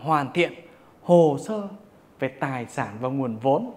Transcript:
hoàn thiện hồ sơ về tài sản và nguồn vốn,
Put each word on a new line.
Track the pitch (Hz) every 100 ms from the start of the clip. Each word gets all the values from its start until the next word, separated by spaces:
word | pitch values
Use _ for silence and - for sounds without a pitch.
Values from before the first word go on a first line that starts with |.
hoàn | 135 151 131
thiện | 175 165 - - - - _
hồ | - 175 160 139 -
sơ | 214 202 - - - _ _
về | 131
tài | 131 139 131 113
sản | - 110 107
và | 127
nguồn | 139 127 110
vốn, | 131 151 240